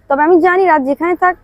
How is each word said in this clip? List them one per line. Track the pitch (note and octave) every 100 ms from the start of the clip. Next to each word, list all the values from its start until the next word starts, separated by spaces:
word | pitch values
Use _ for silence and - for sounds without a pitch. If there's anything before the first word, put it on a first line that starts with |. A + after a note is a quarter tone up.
| -
তবে | C#4
আমি | D4+ F4+
জানি | F4+ F#4 F#4
রাজ | D#4
যেখানে | C4 C#4 E4+ F4
থাক | F4+ F4+